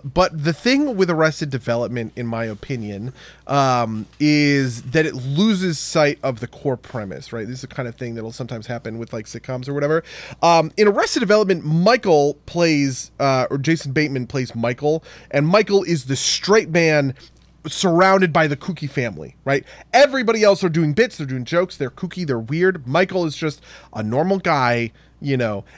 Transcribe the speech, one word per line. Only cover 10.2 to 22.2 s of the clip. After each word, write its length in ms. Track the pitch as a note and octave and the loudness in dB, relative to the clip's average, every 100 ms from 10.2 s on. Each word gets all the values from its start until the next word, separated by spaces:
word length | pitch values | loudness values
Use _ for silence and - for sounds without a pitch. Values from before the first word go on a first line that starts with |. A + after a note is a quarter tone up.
| - - | -18 0
Um, 280 | E3+ E3+ D#3+ - | 4 4 4 2
in 100 | G#3 | 2
Arrested 340 | G#3+ G#4 D4 | 4 0 0
Development, 440 | G3+ G#3+ G3 F3+ D3 | 4 4 4 0 0
Michael 720 | D#3+ F#3+ B3 G#3 D3+ C#3+ C#3+ - | 2 4 4 4 4 4 -2 -6
plays, 640 | E3+ E3+ D3+ C#3 B2+ - - | 0 2 2 0 -2 -8 -2
uh, 280 | C#3 C3 B2 | 0 2 0
or 80 | C#3 | -2
Jason 360 | C3+ E3 C#3+ | 0 -2 -2
Bateman 340 | C3 D3+ C3+ A#2+ | -2 0 -2 -4
plays 260 | C#3 B2 | -4 -4
Michael, 500 | A#2 A#2 B2+ D3 D#3 - - - | -2 -2 -2 -2 -2 -4 -20 -4
and 160 | C#3+ D3+ | 0 4
Michael 340 | G#3 G#3+ G3+ | 4 4 2
is 240 | F3 E3 B2+ | 2 -2 -2
the 100 | C3+ | -4
straight 540 | - - - G#3+ D#3+ | -2 -2 2 2 4
man 460 | E3 D#3+ D3+ C#3 C3+ - _ _ _ D3+ | 2 4 4 0 -4 -12 _ _ _ -10
surrounded 680 | - F#3+ E3+ F#3+ F#3+ F#3 | -4 2 4 6 6 4
by 140 | D#3 D#3 | 2 0
the 120 | C#3+ | -2
kooky 300 | - E3+ C#3+ | -6 -8 -6
family, 500 | - A#2 D#2 C#2 - | -4 -6 -6 -14 -10
right? 220 | C3+ C#3+ - - - | -2 -2 -4 -16 2
Everybody 520 | B3 C#4+ C4 A3+ A3+ | 6 6 4 0 4
else 200 | G#3 G3 | 6 6
are 60 | F#3 | 2
doing 240 | D#3+ D3+ | 2 2
bits, 240 | D3 B3 - | 2 0 -2
they're 80 | C#3 | -8
doing 200 | C3 A#2+ | -6 -2
jokes, 320 | E3+ F#3 - | 0 0 -2
they're 120 | C3 | -8
kooky, 380 | - F3 F3+ | -6 -10 -6